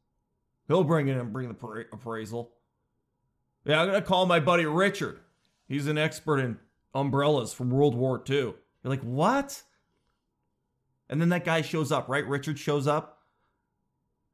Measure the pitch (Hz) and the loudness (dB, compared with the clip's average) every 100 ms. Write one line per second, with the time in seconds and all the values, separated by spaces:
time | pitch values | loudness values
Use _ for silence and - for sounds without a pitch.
0 | _ _ _ _ _ _ - 175 156 165 | _ _ _ _ _ _ 0 2 4 2
1 | 135 131 120 110 123 110 113 110 113 104 | 2 -2 -4 -6 -8 -10 -12 -12 -12 -12
2 | 117 113 107 117 117 _ _ _ _ _ | -10 -8 -8 -8 -10 _ _ _ _ _
3 | _ _ _ _ _ _ 139 156 180 202 | _ _ _ _ _ _ 0 0 2 0
4 | - 185 185 170 147 175 156 165 196 196 | 2 2 4 4 4 2 2 2 0 0
5 | 123 71 _ _ _ _ - 139 139 151 | -6 -8 _ _ _ _ -8 -4 -2 0
6 | 156 - - 139 127 110 _ _ _ 135 | 0 -2 -2 0 0 -4 _ _ _ -4
7 | 139 139 143 143 107 - 123 131 143 120 | 0 2 2 2 0 -4 0 4 4 4
8 | 131 127 - 143 120 - _ _ 127 135 | 0 -2 -2 0 0 -4 _ _ -6 -6
9 | 113 131 185 277 277 - - _ _ _ | -4 0 2 2 -2 -8 -18 _ _ _
10 | _ _ _ _ _ _ _ _ _ _ | _ _ _ _ _ _ _ _ _ _
11 | - 151 170 175 170 160 147 160 135 143 | -6 0 2 2 2 0 0 -2 0 -2
12 | 120 139 127 139 151 143 - 147 139 151 | 0 -2 -2 -4 -4 -6 -2 0 2 0
13 | - - _ _ _ _ _ _ _ _ | -2 -14 _ _ _ _ _ _ _ _
14 | _ _ _ | _ _ _